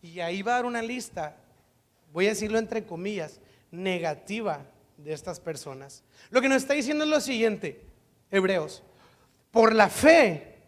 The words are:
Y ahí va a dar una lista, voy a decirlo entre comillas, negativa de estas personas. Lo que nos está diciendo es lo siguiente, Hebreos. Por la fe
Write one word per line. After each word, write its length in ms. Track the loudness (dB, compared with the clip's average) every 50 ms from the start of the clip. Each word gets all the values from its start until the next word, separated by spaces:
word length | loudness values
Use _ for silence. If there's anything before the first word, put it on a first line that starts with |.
Y 200 | -20 -18 -10 -8
ahí 200 | -6 -6 -6 -6
va 120 | -4 -2 -2
a 20 |
dar 100 | -2 -2
una 160 | -2 -6 -6
lista, 560 | -6 -6 -8 -10 -10 -12 -10 -10 -10 -10 -12 -18 _ _ _ _ _ _ _ _ _ _ _ _ _ _ -4
voy 100 | -2 0
a 60 | 0
decirlo 280 | 0 -2 -6 -4 -4 -4
entre 280 | -4 -4 -8 -8 -8
comillas, 520 | -8 -12 -10 -8 -8 -8 -8 -10 -12 -14 -20 _ _ _ _ _ _
negativa 960 | -14 -8 -4 -4 -4 -2 -4 -6 -6 -6 -10 -10 -8 -6 -4 -6 -6 -6 -10 -18 _ _ _ _ _
de 160 | _ -12 -12 -12
estas 260 | -10 -10 -12 -12 -10
personas. 640 | -10 -12 -12 -10 -12 -14 -16 -16 -16 -20 -20 -20 _ _ _ _ -20 0
Lo 100 | 0 2
que 80 | 4 4
nos 140 | 2 2 2
está 100 | 0 -2
diciendo 320 | -2 -2 -2 -2 -2 0
es 60 | 0
lo 100 | 0 0
siguiente, 640 | 0 -2 -2 0 0 0 0 -2 -8 -12 -12 -12 -20 -20 -20 _ _ _ _ _ _ _
Hebreos. 520 | -2 0 0 2 0 -2 -2 -6 -12 -18 -20 -20 _ _ _ _ _ _ _ _ _ _ _ _
Por 240 | 4 6 6 6 8
la 160 | 6 6 6
fe 720 | 4 4 6 8 8 8 8 4 2 -2 -10 -16 -20 -20 _